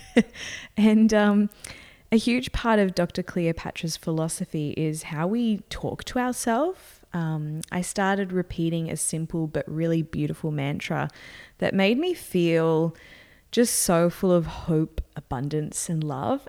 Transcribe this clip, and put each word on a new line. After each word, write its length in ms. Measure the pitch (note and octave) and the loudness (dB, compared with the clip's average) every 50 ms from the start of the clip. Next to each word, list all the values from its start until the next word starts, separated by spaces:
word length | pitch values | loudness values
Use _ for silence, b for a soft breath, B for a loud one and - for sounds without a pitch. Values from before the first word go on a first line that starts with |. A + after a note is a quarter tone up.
| - - - | -18 0 2
<laughs> 640 | A#3+ - - - - - - - - - - _ | 2 2 2 -2 -14 -14 -12 -14 -14 -16 -6 _
And, 380 | - G#3 G#3+ G#3+ A3 A3+ G#3+ G#3+ | 4 6 6 8 6 6 6 6
um, 340 | G#3 G#3 G#3 G3+ G#3 G#3 G#3 B B B B B B B B B B B _ | 6 4 6 4 4 2 0 B B B B B B B B B B B _
a 40 | A3+ | 0
huge 360 | A3 - A#3+ A#3 B3+ B3+ - | 2 2 2 0 0 -2 -4
part 260 | - - - A#3 A3 G#3 | -4 -2 0 2 4 4
of 160 | G3 F#3 F3+ | 4 2 2
Doctor 280 | - F3 - - F#3 | 0 -2 -2 -2 -6
Cleopatra's 720 | F3+ - - F3+ E3+ E3 E3 - - - - - - D#3+ - | -8 -4 -4 -2 0 0 -2 -2 -6 -10 -8 -6 -6 -6 -6
philosophy 800 | - - F3 D#3+ D#3+ D#3+ E3 - - F3+ - - D#3 D3 D3 - | -6 -4 -4 -2 -2 -2 -4 -4 -6 -6 -6 -4 -4 -4 -4 -2
is 280 | - D#3 D#3 D3+ D#3+ - | -2 -2 -2 -2 -6 -8
how 220 | - D#3 D3 E3 | -8 -4 -2 -2
we 320 | F#3 A3 A#3+ A#3+ A3 G#3+ - - - | 0 0 0 0 0 0 -2 -4 -8
talk 340 | - - - C3 - - - | -10 -8 -6 -6 -6 -8 -8
to 140 | - - B3+ | -4 -4 -2
ourselves 800 | B3 B3+ B3 - - A#3+ A3+ B3 D4+ F#4 F#4 - - - - - _ _ | -2 -2 -4 -2 -2 0 0 2 0 -2 -4 -6 -14 -20 -20 -20 _ _
um, 480 | - E3+ E3 D#3+ D#3 D3+ D3+ D3+ D#3 D#3+ - - | -6 -4 -2 -2 -2 -4 -4 -6 -8 -8 -8 -6
I 80 | - F3+ | -6 -6
started 520 | F3 - - G#3 G3 F#3+ G3 G3 G3+ F3+ | -4 -4 -2 -2 0 0 0 0 -2 -2
repeating 580 | F#3 F#3 F3+ - - - E3 E3 E3+ E3 D#3+ - | -2 -2 -2 -2 -2 -2 -2 0 0 -2 -2 -4
a 60 | D#3 | -4
simple 500 | D#3 - - - D#3+ D#3+ - - E3 D#3+ | -4 -4 -4 -4 -4 -4 -4 -4 -4 -4
but 220 | D3+ D3+ D3 - - | -2 -4 -4 -4 -4
really 340 | D3+ D#3+ E3 E3 E3 E3 | -4 -2 0 2 2 0
beautiful 480 | D#3 - - D3+ D3 D3 D#3 - - D#3 | 0 -2 -4 -4 -4 -4 -4 -4 -4 -4
mantra 580 | D3+ D3 C#3 C#3 D3 - - - E3 C#3 C#3+ D3 B B B B B B B B B - | -4 -2 -2 -4 -4 -4 -6 -4 -4 -4 -4 -6 B B B B B B B B B -2
that 160 | - - - | -2 0 2
made 240 | G3 F#3+ G3+ A#3+ C4+ | 4 4 4 4 2
me 160 | F4 F#4 E4+ | 0 -2 -2
feel 800 | - - - - F3+ E3+ E3 E3 E3 E3 E3 D#3+ D#3 E3 E3 D#3+ B B B B B B B B B B _ | -4 -6 -2 0 2 2 4 4 4 4 4 4 2 2 0 -2 B B B B B B B B B B _
just 280 | - A#3 A#3+ A3+ - - | 2 2 2 4 2 0
so 280 | - - F3 E3 F3 F3 | 2 4 4 4 4 2
full 220 | - - G3+ F#3 | 2 0 2 4
of 160 | F3 F3 D#3+ | 4 4 2
hope, 540 | D#3+ - - - E3+ D#3+ D#3 D#3+ - - - - - - | 0 -6 -6 -2 0 0 2 0 0 -4 -8 -10 -8 -12
abundance, 720 | D3+ - - C#3 B2 C#3 C#3+ D3+ D3+ D3+ - - - - - | -16 -10 -8 -6 -4 -4 -2 -2 -4 -4 -4 -6 -6 -6 -4
and 160 | E3 D#3 D#3 | -2 -2 -2
love. 420 | D3 C3+ C3 - - C4 C#4 - | -4 -4 -4 -2 -2 -2 -2 -4